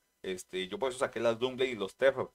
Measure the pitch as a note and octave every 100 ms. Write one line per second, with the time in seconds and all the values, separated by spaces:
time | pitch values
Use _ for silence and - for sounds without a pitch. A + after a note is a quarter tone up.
0 | _ _ F#2+ F2+ - F#2 F#2 G2+ C3 B2
1 | C3+ A2+ A#2 A2+ B2+ B2+ C3+ A2 F#2+ -
2 | C3+ B2+ F#2+